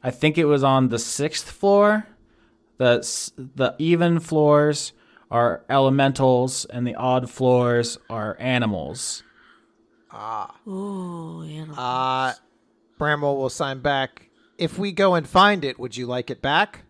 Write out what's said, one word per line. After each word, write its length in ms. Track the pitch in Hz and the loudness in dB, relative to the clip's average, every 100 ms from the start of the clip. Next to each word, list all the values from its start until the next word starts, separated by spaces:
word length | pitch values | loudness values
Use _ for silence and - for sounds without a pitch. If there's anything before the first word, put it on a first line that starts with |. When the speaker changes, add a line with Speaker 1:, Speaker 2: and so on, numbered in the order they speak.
Speaker 1:
"I 100 | 127 | -6
think 260 | - 156 156 | 0 0 2
it 80 | 151 | 2
was 180 | 143 | 4
on 240 | 135 135 127 | 4 4 4
the 120 | 113 | 0
sixth 520 | - - 147 - - | -4 -4 -4 -4 -12
floor. 560 | - 202 202 208 214 - _ _ _ _ _ _ _ | -2 2 4 4 2 -4 _ _ _ _ _ _ _
The 220 | 127 120 | 2 2
s-, 340 | - - - - | 0 -8 -8 -12
the 380 | 131 135 131 - | -18 -2 -2 0
even 400 | 160 170 170 170 | 2 4 4 2
floors 720 | 165 156 151 147 147 147 - _ _ _ _ | 0 2 6 6 4 0 -6 _ _ _ _
are 360 | 117 120 82 - | 0 0 0 -2
elementals, 920 | 139 135 135 135 131 135 123 127 127 - | 2 4 4 2 2 2 2 0 -4 -8
and 220 | 123 123 | -6 -6
the 80 | - | -2
odd 340 | 127 127 123 | 0 0 -2
floors 680 | - 127 123 123 120 117 - _ | -2 2 4 4 2 0 -6 _
are 280 | 113 107 95 | -8 -6 -6
animals." 840 | 123 123 113 95 73 85 - - _ _ _ _ _ _ _ _ _ 107 | -2 -2 -2 -4 -8 -10 -10 -10 _ _ _ _ _ _ _ _ _ -16
Speaker 2:
Ah. 380 | 107 110 95 - - | -10 -10 -10 -14 -14
Speaker 3:
Ooh, 760 | 190 202 196 180 170 160 165 | -10 -10 -10 -10 -12 -14 -14
animals. 340 | 160 151 156 139 | -14 -14 -14 -8
Speaker 2:
Uh, 560 | 127 127 131 131 131 - _ _ _ _ _ _ | -6 -2 -2 -2 -4 -6 _ _ _ _ _ _
Bramwell 380 | 151 147 143 139 | -2 0 -2 -2
will 140 | 131 | -4
sign 300 | - 139 135 | -4 -6 -4
back, 500 | 135 139 131 - _ _ _ - | -2 -2 -4 -8 _ _ _ -8
"If 220 | 165 175 | -6 -4
we 140 | 202 | -6
go 200 | 175 196 175 | 0 2 2
and 120 | 139 | 2
find 380 | 185 202 202 143 | 4 6 4 -4
it, 120 | 123 | -6
would 200 | 120 113 | -10 -10
you 80 | 123 | -6
like 240 | 123 120 | -6 -6
it 120 | 127 | -6
back?" 440 | 139 156 214 - _ | 0 0 0 -4 _